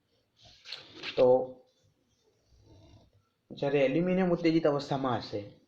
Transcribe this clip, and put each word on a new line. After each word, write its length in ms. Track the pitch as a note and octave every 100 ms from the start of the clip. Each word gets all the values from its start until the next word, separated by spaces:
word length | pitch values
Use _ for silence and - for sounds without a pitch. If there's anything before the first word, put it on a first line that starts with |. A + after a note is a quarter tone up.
| _ _ _ _ - - - - - - - -
તો 400 | B2+ B2+ B2+ B2+ _ _ _ _ _ _ _ _ _ _ _ - - - _ _ _ _ _
જ્યારે 280 | - C#3+ C#3+
એલ્યુમિનિયમ 520 | C3+ D3+ F3+ F#3 F#3
ઉત્તેજિત 360 | E3+ E3 D#3+ D#3+
અવસ્થામાં 500 | C#3+ C#3 C#3 C3 A2+
હશે 360 | - G#2+ G#2 -